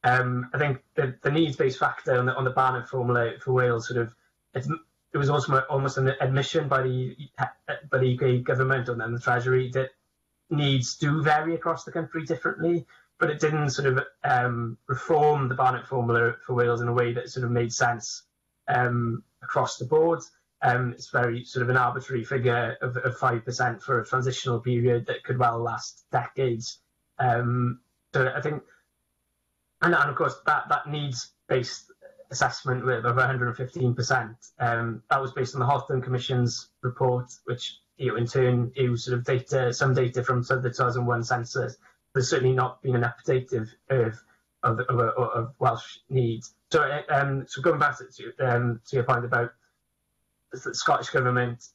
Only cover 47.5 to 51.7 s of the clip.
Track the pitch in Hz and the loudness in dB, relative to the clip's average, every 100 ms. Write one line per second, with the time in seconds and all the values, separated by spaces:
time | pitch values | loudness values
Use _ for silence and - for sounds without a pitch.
47.5 | - 165 151 147 117 - - 113 - 131 | -2 0 2 2 0 -14 -16 -16 -2 0
48.5 | 120 123 117 - 135 117 123 120 123 120 | 2 0 -2 -2 -2 2 0 0 -2 -2
49.5 | _ _ _ _ _ _ _ _ _ _ | _ _ _ _ _ _ _ _ _ _
50.5 | 131 - - - 147 - 139 123 123 120 | -12 -10 -6 0 0 0 0 2 2 0
51.5 | 120 - | -4 -14